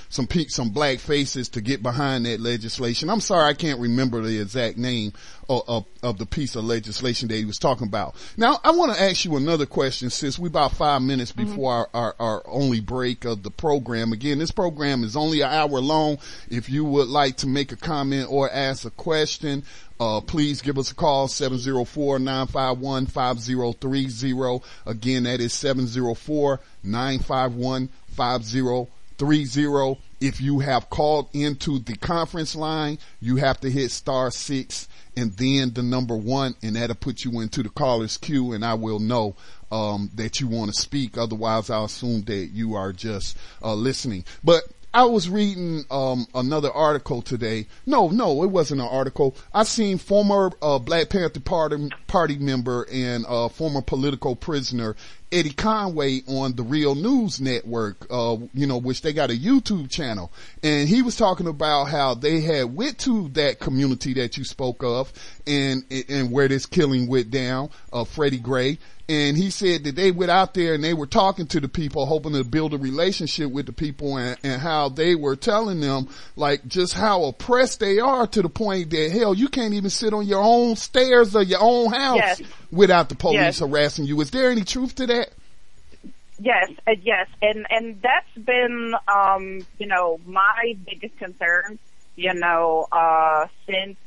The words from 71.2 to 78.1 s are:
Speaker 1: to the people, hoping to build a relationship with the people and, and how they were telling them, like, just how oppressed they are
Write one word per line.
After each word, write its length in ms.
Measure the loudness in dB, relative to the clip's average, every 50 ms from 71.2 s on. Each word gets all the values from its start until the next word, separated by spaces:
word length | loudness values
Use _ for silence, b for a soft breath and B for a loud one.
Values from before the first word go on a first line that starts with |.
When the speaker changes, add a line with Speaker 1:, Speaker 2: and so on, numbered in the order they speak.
| 6 6 4 0 -2 -2
Speaker 1:
to 120 | -2 -2
the 80 | -2 -2
people, 380 | -2 -2 -4 -2 -2 -2 0
hoping 280 | 2 0 0 0 0 -2
to 100 | -2 0
build 320 | 0 0 0 0 0 -2
a 20 | -2
relationship 720 | -4 -2 -2 0 0 0 0 0 -2 -4 -4 -2 -4 -2
with 140 | -2 -4 -6
the 80 | -6 -6
people 440 | -6 -4 -4 -4 -4 -4 -4 -2 -2
and, 200 | -2 -4 -4 -4 -4
and 180 | -4 -4 -2
how 280 | -2 0 0 0 0 0
they 260 | 0 2 4 4 4
were 200 | 4 2 0 0
telling 440 | 0 0 2 2 2 2 0 0 0
them, 300 | 0 0 0 0 -2 -4 B B B B B
like, 320 | B 0 2 2 0 -2 -2
just 260 | -2 0 0 0 0
how 300 | 0 2 2 4 4 2
oppressed 560 | 0 -2 -4 0 2 4 4 4 4 2 0
they 180 | 0 2 2 4
are 300 | 4 4